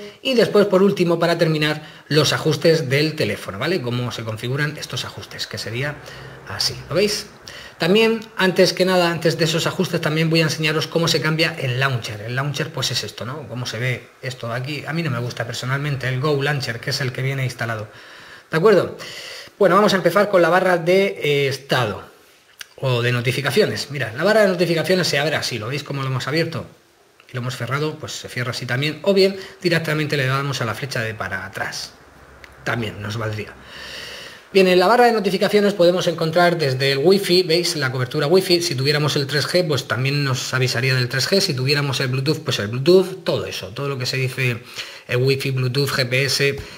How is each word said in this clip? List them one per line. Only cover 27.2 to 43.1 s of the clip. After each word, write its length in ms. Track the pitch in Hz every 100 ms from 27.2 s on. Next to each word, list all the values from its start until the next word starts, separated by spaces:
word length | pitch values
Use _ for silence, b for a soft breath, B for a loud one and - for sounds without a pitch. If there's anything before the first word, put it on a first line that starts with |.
| -
Y 40 |
lo 80 | 127
hemos 160 | 123 -
cerrado, 380 | 117 139 156 151
pues 180 | 101
se 160 | - -
cierra 220 | 123 120
así 140 | 117 123
también, 340 | 123 147 151
o 120 | 196
bien 220 | 196 196 196 B B
directamente 540 | 175 165 156 151 147 147
le 120 | 131
damos 340 | 135 139 135
a 40 | 117
la 100 | 107
flecha 260 | 131 127
de 120 | 110
para 320 | 110 110 107 95
atrás. 460 | - - - - - - - - - - -
También 380 | - 117 107 95
nos 160 | 104 110
valdría. 360 | 110 104 - - B B B B B B B B B
Bien, 160 | 196 185
en 120 | 180
la 80 | 185
barra 180 | 240 240
de 80 |
notificaciones 600 | 220 196 185 190 208 202
podemos 340 | 196 175 180 170
encontrar 500 | 160 160 175 175 165
desde 360 | 143 127 135
el 60 | 139
wifi, 440 | 160 196 - 180
¿veis? 320 | 165 165 170 151
La 160 | 135
cobertura 360 | 127 123 151 147
wifi, 340 | 190 185 175
si 140 | 170 127
tuviéramos 400 | 139 147 151 147
el 100 | 135
tres 220 | 147 -
G, 200 | 180 170
pues 180 | 131 -
también 380 | 113 135 147
nos 300 | 139 127 -
avisaría 420 | 127 127 117 131 131
del 140 | 120
tres 200 | 135 -
G, 120 | 190
si 120 | 185
tuviéramos 460 | 127 131 147 143 127
el 80 | 135
Bluetooth, 340 | 131 135 156
pues 160 | 135 120
el 80 | 104
Bluetooth, 560 | 123 143 190 185